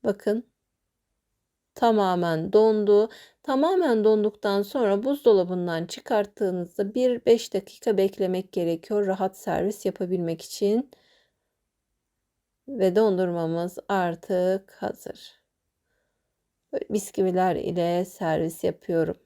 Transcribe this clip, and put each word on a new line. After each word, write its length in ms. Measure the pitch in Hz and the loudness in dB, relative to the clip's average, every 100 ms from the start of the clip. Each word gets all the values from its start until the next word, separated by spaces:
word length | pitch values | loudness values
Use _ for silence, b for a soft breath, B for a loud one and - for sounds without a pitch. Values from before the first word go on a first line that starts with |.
Bakın, 420 | - 202 - 220 - _ _ _ _ _ _ _ _ _ _ _ _ | -4 -2 -2 -2 -4 _ _ _ _ _ _ _ _ _ _ _ _
tamamen 760 | - 233 214 190 180 170 160 180 | 0 2 4 2 2 0 -2 2
dondu. 580 | 214 220 214 208 208 220 B B B | 4 4 2 4 4 4 B B B
Tamamen 600 | - 269 311 381 330 220 | -4 0 2 2 2 2
donduktan 580 | 214 214 208 208 208 202 | 4 4 0 -2 -2 -2
sonra 400 | 202 - 220 202 | -2 0 0 0
buzdolabından 840 | 254 285 240 208 180 180 175 165 165 | 0 2 4 4 4 -2 -2 -4 -6
çıkarttığınızda 1080 | - - 220 202 - 196 180 175 - 202 | -10 -2 -2 -2 -4 -4 -2 -6 -6 -4
bir 320 | 233 247 240 - | 0 2 2 4
beş 280 | 226 - | 4 2
dakika 420 | 190 - - - 196 | -6 -6 -8 -2 2
beklemek 560 | 196 196 190 185 190 | 2 0 -2 -2 -4
gerekiyor 540 | - 170 165 - 208 196 | -4 -2 -4 -4 -2 -2
rahat 320 | 190 190 - | -2 -4 -4
servis 480 | - - 190 214 196 | -6 -2 -2 -2 -6
yapabilmek 560 | 185 180 180 170 165 | -4 -4 -2 -2 -6
için. 480 | - - 202 226 277 b b b b b b _ _ _ _ _ _ _ _ _ _ _ - | -10 -4 0 0 -2 b b b b b b _ _ _ _ _ _ _ _ _ _ _ -14
Ve 280 | 262 190 185 | -2 0 2
dondurmamız 840 | 220 185 185 175 165 165 175 - - | 2 2 -2 -2 -2 -4 -4 -8 -4
artık 840 | 196 175 170 - 185 180 190 190 | -2 -2 -4 -4 0 0 -2 -6
hazır. 680 | - - - - - - _ _ _ _ _ _ _ _ _ _ _ _ _ _ | -10 -10 -10 -14 -18 -20 _ _ _ _ _ _ _ _ _ _ _ _ _ _
Böyle 120 | - - | -10 -4
bisküviler 680 | 214 - - 185 180 185 170 | -6 -6 -2 0 2 0 0
ile 480 | - 175 170 175 | -4 -2 -2 -2
servis 600 | 185 - 170 156 165 165 | -4 -6 -2 -2 -2 -4
yapıyorum. 520 | 180 160 - 170 160 - | -6 -6 -4 -2 -2 -4